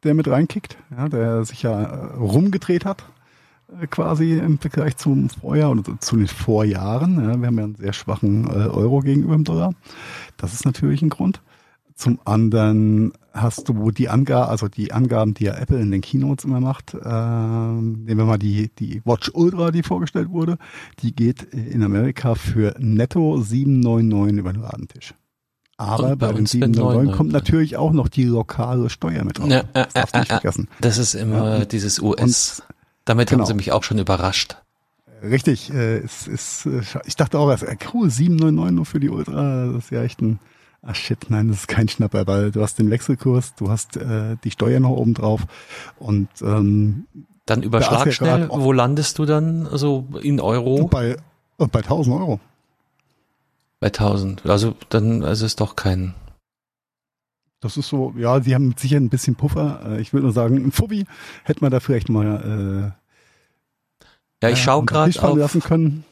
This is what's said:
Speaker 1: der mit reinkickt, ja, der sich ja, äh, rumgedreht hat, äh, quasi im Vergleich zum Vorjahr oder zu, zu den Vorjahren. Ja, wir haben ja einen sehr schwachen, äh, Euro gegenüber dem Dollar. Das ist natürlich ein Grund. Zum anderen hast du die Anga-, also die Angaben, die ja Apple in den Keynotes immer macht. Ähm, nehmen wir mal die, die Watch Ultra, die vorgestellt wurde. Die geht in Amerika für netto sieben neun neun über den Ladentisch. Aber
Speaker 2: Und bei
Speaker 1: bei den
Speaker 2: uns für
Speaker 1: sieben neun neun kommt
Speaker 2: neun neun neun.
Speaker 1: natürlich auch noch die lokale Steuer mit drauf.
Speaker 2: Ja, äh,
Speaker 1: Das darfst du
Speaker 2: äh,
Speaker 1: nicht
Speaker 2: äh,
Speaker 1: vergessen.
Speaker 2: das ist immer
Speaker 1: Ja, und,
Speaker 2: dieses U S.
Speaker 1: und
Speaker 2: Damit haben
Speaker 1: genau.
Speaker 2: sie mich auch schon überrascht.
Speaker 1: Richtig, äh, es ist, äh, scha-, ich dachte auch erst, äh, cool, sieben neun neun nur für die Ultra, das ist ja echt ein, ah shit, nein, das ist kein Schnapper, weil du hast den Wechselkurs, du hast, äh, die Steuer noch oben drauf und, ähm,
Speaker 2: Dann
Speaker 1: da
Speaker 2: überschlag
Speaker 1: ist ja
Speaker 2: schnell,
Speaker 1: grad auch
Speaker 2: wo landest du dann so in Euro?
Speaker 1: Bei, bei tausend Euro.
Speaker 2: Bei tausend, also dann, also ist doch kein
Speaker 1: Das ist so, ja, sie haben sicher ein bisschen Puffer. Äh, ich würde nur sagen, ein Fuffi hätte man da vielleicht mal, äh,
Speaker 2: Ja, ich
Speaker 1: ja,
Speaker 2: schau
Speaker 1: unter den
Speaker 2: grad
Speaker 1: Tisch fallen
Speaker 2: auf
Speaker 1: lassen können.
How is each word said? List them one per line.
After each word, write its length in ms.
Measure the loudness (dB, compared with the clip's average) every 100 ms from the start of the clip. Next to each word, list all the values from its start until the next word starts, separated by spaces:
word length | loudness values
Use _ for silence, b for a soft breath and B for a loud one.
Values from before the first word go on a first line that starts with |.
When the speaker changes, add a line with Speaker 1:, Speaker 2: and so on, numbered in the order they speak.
Speaker 1:
der 120 | 2
mit 120 | 2 2
reinkickt, 500 | 2 2 -2 -12 -20 -18
ja, 180 | -6 -4
der 360 | 0 0 0
sich 180 | -4 -4
ja, 180 | -4 -2
äh, 300 | -4 -6 -12 -4
rumgedreht 680 | 2 4 4 0 0 -2
hat, 200 | -2 -8 -12 b b b b b _ -12
äh, 60 | -8
quasi 460 | -4 -2 2 2
im 260 | 2 2 2
Vergleich 380 | 0 -2 -2 -2
zum 340 | 0 2 0
Vorjahr 400 | -4 -2 2 2
oder 140 | 2
zu, 100 | -2 -6
zu 180 | 0 2
den 100 | 2
Vorjahren. 880 | 0 0 2 2 0 -2 0 2
Ja, 260 | 2 2 0
wir 60 | 0
haben 120 | 0
ja 60 |
einen 120 | -2 -6
sehr 160 | -6
schwachen, 560 | -6 -6 -2 2 2 0
äh, 180 | 0 0
Euro 320 | 2 2 2
gegenüber 320 | 2 2 2
dem 100 | 2
Dollar. 280 | 2 0 -2 -4 B B B B B -10
Das 160 | -8
ist 120 | -2
natürlich 360 | -2 0 0 0
ein 100 | 0
Grund. 300 | 0 -2 -2 b b b b _
Zum 240 | -4 -2 0
anderen 880 | 0 2 2 4 4 4 4 4 2 -2 _
hast 340 | -2 -2 -2 -4
du 220 | 0 0
die 180 | 0 0
Anga-, 380 | 2 2 2 0
also 200 | -2 -4
die 260 | -6 -4
Angaben, 420 | 0 0 2 0
die 100 | 0
ja 100 | -2
Apple 240 | -4 -2 0
in 120 | 2
den 100 | -2
Keynotes 460 | -2 -2 -2 -2 -2
immer 120 | -2
macht. 360 | -2 -4 -10
Ähm, 1120 | -14 -6 -4 -2 -2 -2 -2 -2 -2 -4 -6
nehmen 140 | -2 2
wir 60 |
mal 140 | 4 2
die, 320 | 2 0 -2 -6
die 240 | -8 -6
Watch 260 | 0 0 0
Ultra, 360 | 2 2 2 0
die 120 | 0
vorgestellt 480 | -2 -4 -4 -4 -4
wurde. 260 | -2 -2 -4 B B B -8
Die 140 | -6
geht 280 | 0 0 0
in 400 | -6 -10 -4 0
Amerika 520 | 0 2 0 -2 -2
für 400 | -2 -2 0 0 0
netto 640 | 0 2 0 0 0 0
sieben 380 | -2 0 2 2
neun 280 | 2 2 2
neun 300 | 2 2 0
über 140 | -2
den 80 | -6
Ladentisch. 520 | -8 -12 -14 -16 -20 -20 _ _ _ _ _ _
Aber 360 | -4 0 0
Speaker 2:
Und 60 | 0
bei 80 | 0
Speaker 1:
bei 40 |
den 80 | 0
Speaker 2:
uns 120 | 0
für 60 | 2
Speaker 1:
sieben 120 | 2
neun 100 | 4
neun 120 | 4
kommt 20 | 4
Speaker 2:
neun 200 | 2 2
neun 100 | 2
neun. 60 |
Speaker 1:
natürlich 440 | 0 2 2 2 0
auch 160 | 2
noch 160 | 2 2
die 160 | 2
lokale 640 | 2 2 -2 -4 -2 0 -2
Steuer 340 | -2 -4 -2
mit 140 | -4 -2
drauf. 100 | 2
Speaker 2:
Ja, 120 | 2 2
äh, 120 | -2 0
Speaker 1:
Das 0 |
darfst 220 | 0 0
du 20 | 0
Speaker 2:
äh, 40 |
Speaker 1:
nicht 100 | 0
Speaker 2:
äh, 40 |
Speaker 1:
vergessen. 340 | -2 -2 -4 -8 -2
Speaker 2:
das 180 | 0 0
ist 160 | -2
immer 420 | -2 0 0 2 0
Speaker 1:
Ja, 0 |
und, 140 | 0
Speaker 2:
dieses 280 | -2 -2 0
U 140 | 0
S. 460 | 2 2 2 -2 -6
Speaker 1:
und 160 | -18 -20 _ _
Speaker 2:
Damit 260 | 0 2 4
haben 80 | 2
Speaker 1:
genau. 80 | 2
Speaker 2:
sie 80 |
mich 160 | -2 0
auch 140 | -2
schon 140 | 0 -2
überrascht. 580 | 0 0 0 -2 -6 -10 _ _ _ _ _ -12
Speaker 1:
Richtig, 500 | -2 0 2 -2 -2
äh, 260 | -2 0 -2
es 280 | -6 -12 -8
ist, 400 | -8 -8 -8 -6
äh, 160 | -4
scha-, 200 | -6 -10
ich 120 | -10 -2
dachte 220 | 0 2
auch 120 | 2
erst, 140 | 2
äh, 120 | -2 -10 -6
cool, 180 | 0 2
sieben 260 | 2 2 4
neun 180 | 4
neun 200 | 2 2
nur 120 | 0 0
für 120 | -2
die 120 | -2
Ultra, 560 | -4 -6 -4 -2 -2 -2
das 180 | -4
ist 60 | -6
ja 120 | -4
echt 180 | -4 -2
ein, 180 | -2 -2 b b b b
ah 100 | -10
shit, 320 | -10 -6 -6 -2
nein, 180 | 0 0
das 120 | 0
ist 100 | -2
kein 180 | 0 0
Schnapper, 400 | 0 -2 0 0
weil 240 | 0 0
du 100 | 0
hast 160 | -4 0
den 140 | 0
Wechselkurs, 640 | 0 -2 -2 2 0 0
du 160 | -6 -4
hast, 260 | -4 -4 -10
äh, 400 | -4 -4 -4 -6
die 80 | -8
Steuer 300 | -2 0 2
noch 100 | 2
oben 240 | 2 0
drauf 280 | 0 0 0 -4 B B B B -16
und, 280 | -2 -2 -2 -4
ähm, 640 | -2 2 4 4 2 0 -8 -20 -20 _ -4
Speaker 2:
Dann 140 | -2
Speaker 1:
da 60 | 0
Speaker 2:
überschlag 340 | 2 2 2
Speaker 1:
ist 60 | 2
ja 60 |
Speaker 2:
schnell, 280 | 2 2 2
Speaker 1:
grad 100 | 0
auch 120 | 0
Speaker 2:
wo 100 | 2
landest 440 | 4 2 0 -2 -2
du 40 |
dann 440 | 0 2 0 -2 -4
so 340 | -2 0 0 -4 -6
in 200 | 0 0
Euro? 480 | 2 0 2 2 2
Speaker 1:
Bei, 300 | 2 0 -4 -10 _ _ _
bei 260 | 0 0
tausend 340 | 0 0 2 0
Euro. 240 | -2 -4 _ _ _ _ _ _ _ _ _ _ _ _ _ _
Speaker 2:
Bei 120 | -4
tausend, 540 | 0 0 2 -2 -4
also 300 | 0 2 2 -2 -2
dann, 340 | 0 2 0
also 240 | 0 -2 -2
ist 140 | -2
doch 160 | -4 -2
kein 380 | -2 0 -2 -8 -20 -20 _ _ _ _ _ _ _ _ _ _ _ _
Speaker 1:
Das 160 | -8 -6
ist 100 | -4
so, 260 | -2 -4 -2
ja, 220 | 2 2
sie 120 | 4
haben 220 | 2 2 0
sicher 200 | 0 2
ein 120 | 2
bisschen 280 | 0 -2 0
Puffer. 460 | 0 0 -2 -4 -8
Äh, 140 | -6
ich 120 | -2
würde 120 | 0
nur 80 | 2
sagen, 240 | 2 2 2
ein 160 | 2
Fuffi 340 | -2 -2 -2 -6 B B B
hätte 160 | -6 -2
man 100 | 2
da 80 | 0
vielleicht 300 | 0 -2 0
mal, 840 | 0 0 -2 -4 -4 -4 -4 -6 -8 _ _ _ _ _ _ _ _ _ _ b b _ _
äh, 20 |
Speaker 2:
Ja, 60 | 0
ich 80 | 2
Speaker 1:
ja, 60 |
Speaker 2:
schau 160 | 4 2
Speaker 1:
unter 140 | 2
den 20 | 2
Speaker 2:
grad 100 | 2
Speaker 1:
Tisch 140 | 4
fallen 120 | 2
Speaker 2:
auf 40 | 4
Speaker 1:
lassen 220 | 2 0
können. 440 | 2 2 2 0 -10